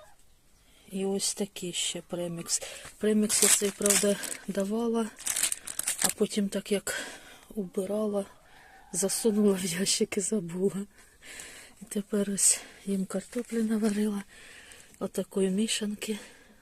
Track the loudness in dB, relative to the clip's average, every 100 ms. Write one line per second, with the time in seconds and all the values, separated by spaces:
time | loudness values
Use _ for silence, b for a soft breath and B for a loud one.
0 | -20 B -20 -20 _ _ -20 -20 -10 -4
1 | 0 0 -2 -2 -6 -4 -6 -4 -4 -4
2 | -6 -4 -4 -6 -4 -4 B B B -2
3 | 2 4 4 6 6 6 2 2 4 4
4 | 4 2 B B -6 -4 -2 0 0 0
5 | -2 -4 -4 0 0 B B B -6 0
6 | -2 0 0 0 -2 -4 -2 -2 -2 -6
7 | B B B B B -8 -6 -4 -4 -2
8 | -2 -2 -4 B B B B B B -2
9 | 0 2 2 6 6 4 0 0 0 2
10 | 0 0 0 -2 -2 0 0 0 -6 B
11 | B B B B B B B -20 -8 -6
12 | -2 0 0 2 2 2 B B -4 -2
13 | 0 -4 -4 -6 -4 0 2 2 2 2
14 | 0 0 -6 B B B B B B -8
15 | -4 -4 -2 0 2 2 0 0 -2 -4
16 | -6 -6 B B B B